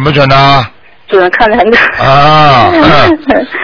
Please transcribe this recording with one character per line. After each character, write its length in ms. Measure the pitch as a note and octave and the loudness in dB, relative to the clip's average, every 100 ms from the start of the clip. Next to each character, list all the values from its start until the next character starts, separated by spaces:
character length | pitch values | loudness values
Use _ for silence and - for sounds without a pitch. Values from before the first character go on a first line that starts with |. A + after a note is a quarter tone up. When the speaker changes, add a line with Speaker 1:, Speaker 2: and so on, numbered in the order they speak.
Speaker 1:
不 60 | C#3 | -2
准 180 | C#3 C3 | -2 0
啊？ 380 | C3+ C#3 C#3 A2+ - - - - | 2 2 0 -2 -12 -20 -20 -4
Speaker 2:
准， 220 | G3 F3+ | -2 0
看 180 | - A3+ | 0 -2
得 60 | A#3 | 0
很 120 | B3+ | 0
准。 120 | A#3+ - - | 0 0 -2
Speaker 1:
啊， 720 | B2+ C3+ D3 D#3 D3+ C3 G#2 | 0 2 2 2 2 2 2
Speaker 2:
<laughs> 20 | |
Speaker 1:
嗯， 760 | E4 - D3 B2+ D#4 C4 D#4+ B3+ - | 0 2 2 0 -2 -2 -4 -4 -8